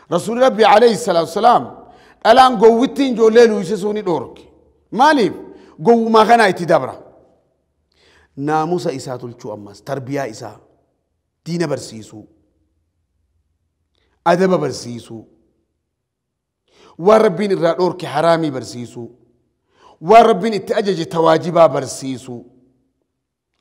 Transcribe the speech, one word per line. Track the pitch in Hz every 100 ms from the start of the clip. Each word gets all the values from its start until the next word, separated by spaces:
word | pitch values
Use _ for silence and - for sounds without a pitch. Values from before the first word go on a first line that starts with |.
| -
Rasuulli | 170 190 240
Rabbi | 254 208 208
alayhi | 208 233 202
salaatu | 196 170 156
wasalaam, | 208 233 196 117 - - _ _ _
dhalaan | 208 247 262 226
gowwittiin | 226 233 262 - 269
ijoollee | 226 220 233 226
luysisuu | 208 180 202 208
ni | 214 180
dhoorge. | 147 110 - - _ _ _ _
Maaliif? | 208 294 294 180 - - - - -
Gowwumaa | 175 233 226 220 220
kanaa | 233 202
itti | 180 170
dabra. | 160 127 95 - _ _ _ _ _ _ _ _ _ _ _ _ 139
Naamusa | 147 156 160 180 170
isaa | 135 135 120
tolchuu | 120 117 113
ammas, | 104 101 98
tarbiyaa | - 135 127 139 127
isaa, | 107 110 - _ _ _ _ _ _ _ _ -
diina | 170 160
barsiisuu, | 139 - 110 104 107 92 _ _ _ _ _ _ _ _ _ _ _ _ _ _ _ _ _ _ _ 170
adaba | 175 190 180
barsiisuu, | 143 127 117 117 - 113 - _ _ _ _ _ _ _ _ _ _ _ _ _ _ _ _ -
waan | 180 220
Rabbiin | 214 170 208
irraa | 175 165 165
dhoorke | 180 180 143
haraamii | 143 165 165 156
barsiisuu, | 131 113 123 117 123 117 _ _ _ _ _ _ _ _ _
waan | 160 220 233
Rabbiin | 190 226
itti | 202 -
ajaje | 233 202 165 160
tawaajibaa | 170 160 160 165 170 160
barsiisuu. | 143 127 - 135 123 - 120 - _ _ _ _ _ _ _ _ _ _ _